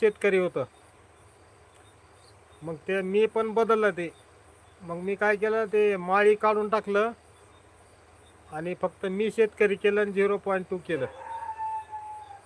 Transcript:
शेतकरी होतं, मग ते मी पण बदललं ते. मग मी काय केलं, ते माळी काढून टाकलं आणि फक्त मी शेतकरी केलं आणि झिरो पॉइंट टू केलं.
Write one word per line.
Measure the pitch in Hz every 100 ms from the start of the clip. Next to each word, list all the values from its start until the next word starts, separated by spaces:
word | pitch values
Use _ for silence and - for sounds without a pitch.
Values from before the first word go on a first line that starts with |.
शेतकरी | 220 208 202 190
होतं, | 175 156 123 - - - - _ - _ - - - _ - - - - - - - -
मग | 156
ते | 156 - 196
मी | 185 202 220
पण | 226 220
बदललं | 214 220 226 208
ते. | 170 165 - - - - - - -
मग | 175 170
मी | 185
काय | 196 208 208
केलं, | 214 220 220
ते | 214 208 196
माळी | 180 196 208
काढून | 208 214 214 214
टाकलं | 214 196 202 220 226 - - - - - - - - - - - - -
आणि | 156 175 180
फक्त | 185 - 196
मी | 190 220
शेतकरी | 214 214 - 208
केलं | 196 208 208
आणि | 202
झिरो | 196 196 202
पॉइंट | 196 190 185
टू | 185
केलं. | - 156 127 - - - 906 880 880 880 880 855 855 855 831 807